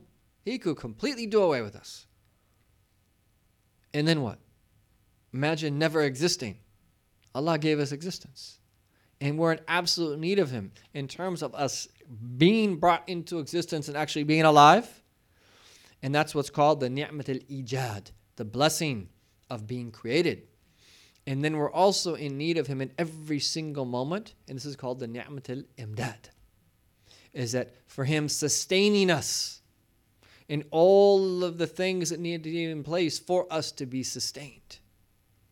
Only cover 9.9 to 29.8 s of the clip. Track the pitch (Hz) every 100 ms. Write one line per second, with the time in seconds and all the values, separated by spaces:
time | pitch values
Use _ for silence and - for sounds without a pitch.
9.9 | - 160 147 165 196 151 123 98 - _
10.9 | 147 139 - 185 165 143 131 135 - -
11.9 | _ - 110 120 123 165 220 208 165 175
12.9 | 170 - 175 165 170 135 175 170 160 147
13.9 | 143 151 156 147 160 160 151 147 190 233
14.9 | - _ _ _ _ _ _ - - -
15.9 | - 139 147 151 151 135 - 147 151 127
16.9 | 135 143 151 139 131 - 139 120 131 123
17.9 | 101 - - _ - 110 120 156 156 160
18.9 | 117 90 _ _ _ - 120 107 123 120
19.9 | 107 113 147 175 98 - _ _ _ _
20.9 | - _ _ - 135 151 156 143 156 196
21.9 | 190 180 156 143 139 160 165 135 135 131
22.9 | 135 165 156 156 147 - 165 156 143 127
23.9 | 123 135 196 220 _ - 139 143 135 127
24.9 | 127 120 120 117 143 135 131 - - 110
25.9 | 107 127 107 - _ _ _ _ _ _
26.9 | _ _ - _ 147 120 123 117 _ _
27.9 | - 131 156 151 - 147 - - 190 208
28.9 | 208 185 151 107 - - - _ _